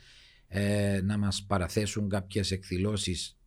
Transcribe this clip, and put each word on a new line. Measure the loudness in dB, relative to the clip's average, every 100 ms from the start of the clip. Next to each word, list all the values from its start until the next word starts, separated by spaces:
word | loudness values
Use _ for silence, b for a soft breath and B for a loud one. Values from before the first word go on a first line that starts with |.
| B B B B B
ε, | 0 2 2 2 2
να | 2 2
μας | 0 0 0
παραθέσουν | 0 2 0 0 -2 0
κάποιες | -2 -2 -2 0
εκδηλώσεις | -2 -2 0 0 0 -2 -4 -6 -12